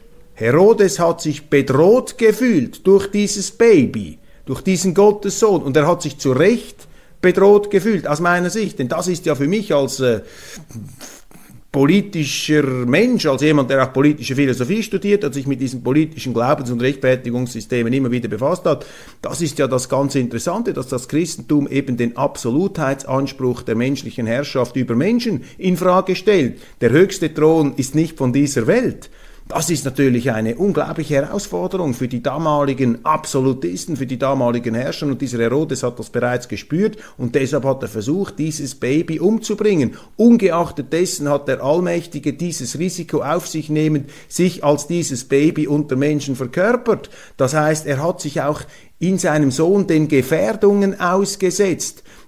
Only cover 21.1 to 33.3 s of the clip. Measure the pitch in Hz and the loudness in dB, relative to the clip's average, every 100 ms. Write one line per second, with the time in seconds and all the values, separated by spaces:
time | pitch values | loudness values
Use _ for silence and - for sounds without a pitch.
21.1 | 147 175 - - 147 143 139 139 123 120 | -4 -4 -6 -2 0 0 -4 -4 -2 -2
22.1 | 120 139 - 123 131 190 190 139 135 - | -2 -4 -4 -2 0 -2 -2 -4 -4 -4
23.1 | 131 135 - 127 123 - 113 127 139 120 | -4 -4 -4 -4 -4 -4 -2 -2 -4 -6
24.1 | - 110 117 143 135 120 135 123 117 170 | -8 -4 -4 -2 -4 -2 -2 -2 0 2
25.1 | 240 240 151 - - 185 180 180 180 185 | 0 -2 -4 -8 -4 -2 0 2 2 2
26.1 | 180 - 202 127 - - - 120 135 190 | 0 2 4 2 -2 -16 0 4 6 4
27.1 | - 160 156 156 160 147 - 131 151 165 | 2 -4 2 4 4 2 0 -2 0 -2
28.1 | - 131 131 143 127 113 220 226 - - | 0 0 2 2 0 2 2 0 -4 -14
29.1 | - - - - - 156 156 139 127 139 | -20 -20 -20 -8 -4 -2 -2 -4 0 2
30.1 | 120 127 110 110 117 196 165 135 - 151 | 2 0 -2 -2 0 0 0 -2 -6 -2
31.1 | 143 139 202 - 180 180 185 165 123 127 | -2 -2 -6 -6 -6 -4 -2 -4 -4 -4
32.1 | 127 127 139 160 147 143 131 127 117 - | -4 -4 -2 0 0 0 0 0 0 -2
33.1 | 156 - | -2 -2